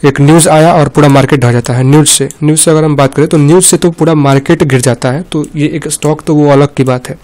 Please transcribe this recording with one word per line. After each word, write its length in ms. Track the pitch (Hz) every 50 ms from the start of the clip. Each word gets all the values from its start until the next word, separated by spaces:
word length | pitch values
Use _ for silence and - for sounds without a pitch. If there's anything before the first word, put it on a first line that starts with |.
| -
एक 160 | 147 135 -
news 280 | 143 143 160 170 156 180
आया 240 | 160 156 156 165 185
और 160 | 175 147 135
पूरा 180 | - - 151 143
market 320 | 139 139 131 - - 139
ढह 120 | 123 120
जाता 220 | 117 120 117 - 123
है 100 | 123 127
news 240 | 131 139 151 151 143
से। 200 | - - 143 135 - - 151
News 160 | 151 156 160
से 120 | - -
अगर 120 | 160 156 156
हम 120 | 156 147
बात 180 | 139 139 135 -
करें 140 | - 143 160
तो 100 | 175 160
news 280 | 143 143 160 185 180
से 120 | - - 165
तो 140 | - 180
पूरा 220 | 165 - 156 156 160
market 500 | 151 143 139 135 139 139 - - - 180
गिर 180 | 143 131 131
जाता 300 | 123 131 120 - - 131
है, 100 | 123 147
तो 240 | 180 - - 156 147 - -
ये 120 | 156 147 151
एक 200 | 156 160 139 151
stock 320 | 151 - - 147 156 151
तो 140 | - - 156
वो 140 | 147 147 143
अलग 220 | 143 139 143 143 -
की 100 | - 135
बात 260 | 131 127 127 - -
है। 80 | - -